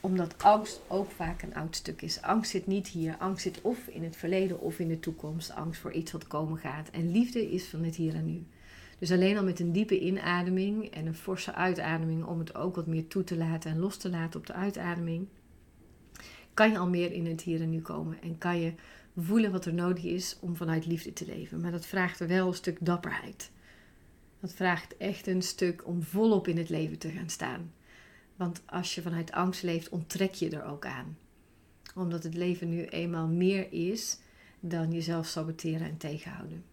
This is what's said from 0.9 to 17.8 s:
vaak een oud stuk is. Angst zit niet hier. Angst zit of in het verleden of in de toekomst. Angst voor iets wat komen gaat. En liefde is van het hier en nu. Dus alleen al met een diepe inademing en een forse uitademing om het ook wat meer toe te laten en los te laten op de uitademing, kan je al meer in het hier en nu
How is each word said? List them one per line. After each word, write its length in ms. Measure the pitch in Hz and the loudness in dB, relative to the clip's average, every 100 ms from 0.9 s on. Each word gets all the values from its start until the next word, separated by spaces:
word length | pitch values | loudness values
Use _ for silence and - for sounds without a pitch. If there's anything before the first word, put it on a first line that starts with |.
| 190 196 | 0 0
vaak 320 | - 165 170 | -2 -4 -4
een 120 | 170 | -6
oud 220 | - 160 - | -4 -4 -4
stuk 260 | - 160 | -6 -8
is. 200 | 160 - | -6 -4
Angst 280 | - 214 220 | 2 2 4
zit 160 | 190 185 | -2 2
niet 220 | 196 196 | 0 0
hier. 280 | 170 160 156 | -2 -2 0
Angst 240 | 190 190 | -2 0
zit 180 | 190 180 | -2 -2
of 280 | 208 240 - | -2 -2 -6
in 140 | - | -8
het 140 | 165 165 | -8 -4
verleden 440 | 160 190 190 175 | 0 2 2 0
of 180 | - 165 | -4 -2
in 100 | 165 | 0
de 120 | 165 | 0
toekomst. 500 | 160 160 151 160 160 | -2 -6 -6 -6 -6
Angst 300 | - 160 160 | -6 -6 -6
voor 120 | - | -4
iets 200 | 165 160 | -4 -4
wat 140 | 160 - | -8 -4
komen 320 | 151 160 160 | -2 -2 -2
gaat. 320 | - 143 156 | -4 -6 -6
En 220 | - 170 | -2 2
liefde 400 | 185 240 240 220 | 4 4 2 0
is 120 | 180 | -2
van 200 | - 156 | -4 -4
het 100 | 165 | -2
hier 200 | 165 160 | 0 0
en 100 | 160 | 0
nu. 220 | 160 165 165 - - - - - | -2 -4 -8 -16 -20 -20 -20 -6
Dus 140 | 175 | 4
alleen 240 | 180 185 208 | 6 6 6
al 80 | |
met 160 | 190 180 | 2 2
een 120 | 170 | 2
diepe 280 | 170 220 - | 4 4 4
inademing 920 | 175 190 - 175 175 185 196 214 214 | 4 0 2 2 2 2 2 0 -4
en 160 | - 160 | -4 -4
een 80 | |
forse 400 | 160 - 190 - | -4 -4 -4 -4
uitademing 720 | - 185 180 - 160 160 160 | 0 2 2 0 0 0 0
om 140 | 165 165 | -2 -4
het 160 | 160 | -4
ook 220 | - 175 180 | -2 -2 -2
wat 100 | 160 | 0
meer 200 | 160 160 | 0 0
toe 180 | 190 | -2
te 120 | 180 170 | 0 0
laten 340 | 165 165 160 | 0 0 -2
en 80 | 160 | 0
los 180 | 190 202 | 0 -2
te 140 | 190 | -4
laten 300 | 175 165 165 | -2 -2 -4
op 60 | - | -8
de 60 | |
uitademing, 760 | - 196 196 175 170 170 165 196 - - - - - - - - - - - - | -2 -2 -2 -2 -2 -2 -2 -4 -10 -20 -20 -20 -20 -20 -20 -20 -20 -18 -20 -10
kan 160 | - 220 | 6 6
je 80 | 214 | 8
al 100 | 180 | 2
meer 240 | 175 175 | 2 2
in 140 | 175 165 | 0 -2
het 160 | 160 | -2
hier 180 | - 165 | 0 0
en 100 | 160 | 2
nu 100 | 160 | -2